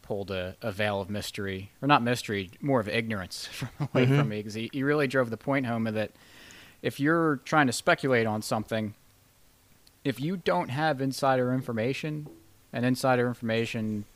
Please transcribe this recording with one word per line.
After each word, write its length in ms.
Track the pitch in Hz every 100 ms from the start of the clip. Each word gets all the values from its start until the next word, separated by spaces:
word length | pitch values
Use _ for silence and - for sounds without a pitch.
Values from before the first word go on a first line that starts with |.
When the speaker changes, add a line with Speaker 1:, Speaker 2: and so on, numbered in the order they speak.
Speaker 1:
pulled 260 | - 104 95
a, 260 | 95 90 -
a 100 | 117
veil 300 | 98 104 101
of 80 | 98
mystery, 600 | 104 - - 98 95 101 -
or 60 | 139
not 160 | 143
mystery, 480 | 117 123 - 101 92 -
more 180 | 147 131
of 80 | 104
ignorance 600 | 113 113 104 90 - -
<laughs> 40 |
from, 180 | - 123 -
away 260 | 147 - 127
Speaker 2:
Mm-hmm. 140 | 139
Speaker 1:
from 100 | 139
me, 140 | 107
'cause 100 | 107
he, 160 | 107 113
he 120 | 139
really 240 | 139 147 139
drove 240 | 135 120
the 60 | 110
point 280 | - 139 123
home 220 | 117 113
of 80 | 107
that 160 | 107 - - - - - - -
if 160 | - -
you're 380 | 143 170 165 139
trying 280 | - 156 135
to 80 |
speculate 540 | - - 165 139 123 113
on 160 | 107
something, 500 | - 117 107 110 107 - - _ _ _ - _ _ _ - _
if 180 | 143 117
you 160 | 147 190
don't 320 | 185 180 160
have 320 | 131 160 135
insider 500 | 135 131 135 131 123
information, 760 | 127 127 113 117 135 156 151 147 - - - _
and 140 | 117 123
insider 420 | 127 131 123 123
information 760 | 120 113 113 113 120 110 107 104